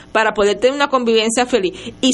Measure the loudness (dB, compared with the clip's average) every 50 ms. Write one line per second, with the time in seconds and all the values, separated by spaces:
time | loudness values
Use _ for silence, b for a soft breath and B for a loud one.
0 | B -4 -2 0 0 0 0 0 0 0 2 2 0 0 0 0 -2 -2 -2 0
1 | 0 2 2 2 2 0 0 -2 -2 0 0 0 0 -2 -4 -8 -12 -16 -8 -2
2 | 0 0